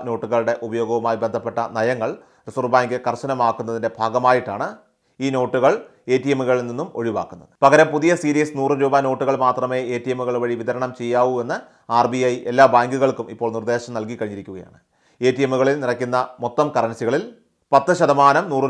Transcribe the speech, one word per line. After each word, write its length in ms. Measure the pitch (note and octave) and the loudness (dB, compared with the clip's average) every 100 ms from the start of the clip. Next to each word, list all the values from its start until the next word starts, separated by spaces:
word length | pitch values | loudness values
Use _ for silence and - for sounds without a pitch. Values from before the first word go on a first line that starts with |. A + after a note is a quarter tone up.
| A#2+ | -2
നോട്ടുകളുടെ 460 | A2+ A2+ A#2 A#2 A#2 A#2 | -6 -2 -2 0 -4 -4
ഉപയോഗവുമായി 520 | A2+ A2+ A#2 A#2 A2+ | -4 -2 -2 -2 -2
ബന്ധപ്പെട്ട 360 | A2+ A2+ A2+ G#2 A2+ A2+ | -4 -4 -6 -6 -4 -2
നയങ്ങൾ 320 | A2+ B2+ A2+ G#3 _ _ - | -2 -2 -4 -8 _ _ -12
റിസർവ് 240 | C3+ B2+ | -6 2
ബാങ്ക് 220 | B2+ B2 B2 B2 | 2 2 -2 -4
കർശനമാക്കുന്നതിൻ്റെ 840 | A#2 C3+ C3 A#2 A2+ A2+ A2+ A2 - | -4 -4 0 0 0 -4 -4 -4 -2
ഭാഗമായിട്ടാണ് 720 | A2 B2 B2+ B2+ A#2+ G2+ E3+ A3+ _ _ _ - C3+ | -2 2 4 2 0 -6 -6 -10 _ _ _ -6 -2
ഈ 40 | C3 | 0
നോട്ടുകൾ 360 | B2 C3 C3 - - _ - | 0 2 4 2 -4 _ 0
എ 40 | B2+ | 0
ടി 60 | C3+ | 2
എമ്മുകളിൽ 300 | C3+ B2+ B2+ A#2+ | 0 2 0 0
നിന്നും 180 | A#2 F#3 A#2 | -8 -8 -6
ഒഴിവാക്കുന്നത്. 500 | A#2 G2+ E2+ F2 C#2+ - | -4 -4 -6 -12 -20 2
പകരം 240 | C#3 D3+ D#3 D3 | 6 6 6 2
പുതിയ 160 | E3 F3 | 0 0
സീരീസ് 340 | D3 D3 D3+ C#3+ | 0 0 0 -2
നൂറ് 180 | C3+ C#3+ | -2 0
രൂപ 160 | C3+ C#3 C3 | 2 2 2
നോട്ടുകൾ 280 | C3 C3 B2+ B2+ | 0 0 0 2
മാത്രമേ 340 | B2 B2+ B2+ B2 A#2+ | 0 -2 -4 -4 -4
എ 40 | C3 | -4
ടി 60 | B2+ | -4
എമ്മുകൾ 220 | B2 B2 | -2 -2
വഴി 120 | A#2+ A#2+ | -2 -4
വിതരണം 320 | A#2 B2 B2+ A#2+ | -4 -4 -6 -6
ചെയ്യാവൂ 320 | A#2+ B2 B2+ B2+ | -2 2 2 0
എന്ന് 140 | A#2 G3 - _ - A#2 | -4 -8 -10 _ -2 2
ആർ 100 | A#2+ | 2
ബി 80 | B2+ B2+ | 2 0
ഐ 40 | B2 - | -2 -2
എല്ലാ 140 | B2 C3+ A#2+ | 4 6 6
ബാങ്കുകൾക്കും 520 | B2 C3+ C3 A#2+ A2+ A2 | 2 2 0 0 -8 -6
ഇപ്പോൾ 160 | A#2 A2+ | -4 -4
നിർദ്ദേശം 360 | G#2+ A#2+ - A#2 | -2 -4 -4 -8
നൽകി 180 | G#2+ A#2 | -8 -8
കഴിഞ്ഞിരിക്കുകയാണ്. 580 | G#2+ G2+ F#2+ F#2+ F2 _ _ _ _ - B2+ | -8 -10 -14 -16 -18 _ _ _ _ -2 0
എ 40 | B2+ | 2
ടി 60 | C3+ | 0
എമ്മുകളിൽ 300 | C3 C3 D3 | 2 2 0
നിറയ്ക്കുന്ന 360 | B2+ A#2 B2 B2+ B2+ - A#2+ | -2 -2 0 -2 -2 -4 -4
മൊത്തം 240 | - D3 B2+ | 0 0 0
കറൻസികളിൽ 480 | A2+ A2+ A#2 C#3+ A#3 - _ _ - C3+ | -2 -2 -2 -2 -4 -14 _ _ 0 2
പത്ത് 200 | D#3 F3 | 2 2
ശതമാനം 440 | D#3+ C#3+ C#3 C#3+ F#3 | 4 6 6 4 2
നൂറ് 160 | C#3 | -2